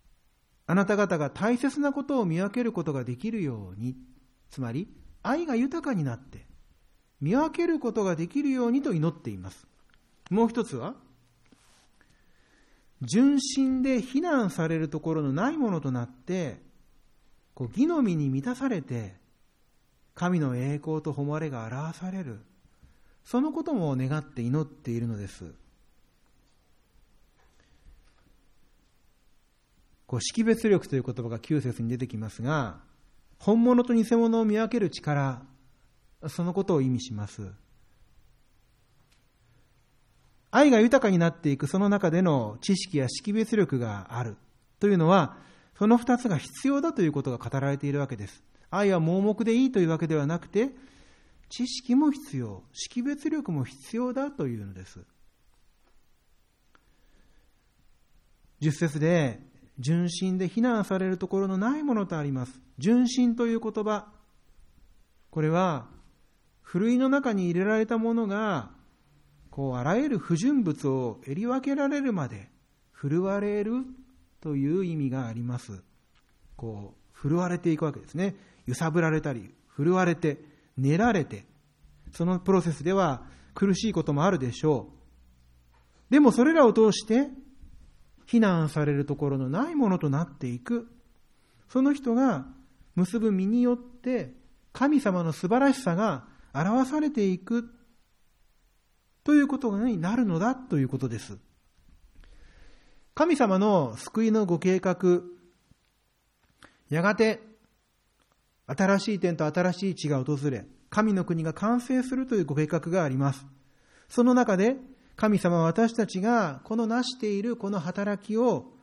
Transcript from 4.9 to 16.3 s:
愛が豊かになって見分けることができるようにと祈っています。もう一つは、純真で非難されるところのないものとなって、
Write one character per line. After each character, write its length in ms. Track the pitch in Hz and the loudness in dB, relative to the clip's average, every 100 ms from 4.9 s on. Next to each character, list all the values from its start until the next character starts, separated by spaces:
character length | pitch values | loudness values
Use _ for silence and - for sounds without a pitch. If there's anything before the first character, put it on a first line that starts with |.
| - - - | -14 -20 -10
愛 240 | 190 285 339 | -4 -2 -2
が 100 | 226 | -2
豊 340 | 269 330 320 | -2 -4 -4
か 40 | |
に 100 | 220 | -2
な 100 | 143 | -4
っ 40 | 117 | -6
て 280 | - - - - - _ _ _ _ _ | -14 -20 -20 -20 -20 _ _ _ _ _
見 140 | 139 | -2
分 160 | 233 311 | 0 0
け 160 | 302 339 | 0 -2
る 120 | 320 | 0
こ 140 | 240 | -2
と 120 | 226 | -2
が 120 | 196 165 | -2 -2
で 120 | 170 | -2
き 140 | 277 | -2
る 80 | 285 | -2
よ 160 | 262 240 | 0 0
う 60 | |
に 100 | 247 | 0
と 100 | 294 | 0
祈 220 | 180 156 | 0 -2
っ 40 | 160 | -4
て 120 | 127 | -10
い 80 | 98 | -10
ま 120 | 92 | -14
す。 160 | - - _ _ _ _ _ - | -18 -20 _ _ _ _ _ -4
も 160 | 190 226 | 2 2
う 20 | |
一 160 | 233 | 0
つ 120 | 165 131 | -6 -6
は、 180 | 139 262 _ _ _ _ _ _ _ _ _ _ _ _ _ _ _ _ _ _ _ _ | -10 -12 _ _ _ _ _ _ _ _ _ _ _ _ _ _ _ _ _ _ _ _
純 380 | 123 165 269 285 | -2 2 4 4
真 420 | 269 - 262 262 | 0 -2 0 0
で 180 | 262 254 | 0 -2
非 220 | 254 269 | -2 -4
難 280 | 359 294 208 | 0 0 0
さ 180 | - 160 | -2 -2
れ 100 | 160 | -2
る 100 | 156 | -2
と 120 | 156 | -4
こ 140 | 160 | -4
ろ 80 | 160 | -2
の 100 | 147 | -2
な 180 | 135 233 | 0 -2
い 80 | 320 | 0
も 120 | 240 | -2
の 100 | 175 | -2
と 120 | 139 | -4
な 120 | 123 | -4
っ 40 | 120 | -6
て、 540 | - - | -12 -8